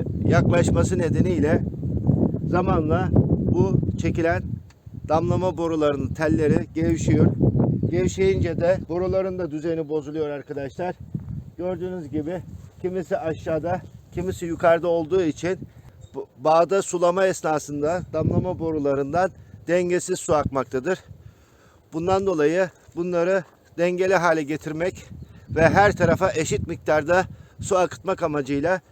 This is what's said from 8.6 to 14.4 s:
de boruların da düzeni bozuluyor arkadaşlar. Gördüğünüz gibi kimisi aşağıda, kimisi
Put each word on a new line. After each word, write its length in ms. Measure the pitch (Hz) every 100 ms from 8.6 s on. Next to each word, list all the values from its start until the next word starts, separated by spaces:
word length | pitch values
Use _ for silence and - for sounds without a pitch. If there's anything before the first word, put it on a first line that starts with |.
de 180 | 170 190 -
boruların 500 | 175 185 190 190 185
da 120 | 165
düzeni 380 | 151 165 165 147
bozuluyor 400 | 156 143 156 147
arkadaşlar. 640 | 143 - 143 139 - 180 - - - - - - -
Gördüğünüz 520 | 180 175 185 185 147
gibi 320 | 151 147 180 - - - -
kimisi 360 | 180 185 160 196
aşağıda, 600 | 160 147 175 160 165 180 - - -
kimisi 340 | 175 185 180